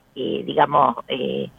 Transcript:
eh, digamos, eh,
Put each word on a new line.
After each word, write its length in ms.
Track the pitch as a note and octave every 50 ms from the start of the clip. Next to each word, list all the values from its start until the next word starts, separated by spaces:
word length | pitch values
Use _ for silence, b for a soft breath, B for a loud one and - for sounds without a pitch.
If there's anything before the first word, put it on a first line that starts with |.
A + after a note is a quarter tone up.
| B _ -
eh, 280 | C3+ B2+ - - C#3 -
digamos, 500 | C#3 C#3 C#3+ D3 C#3+ D3 D3 C#3 B2+ A#2+ - - -
eh, 400 | - B2+ - C3 B2+ - - - -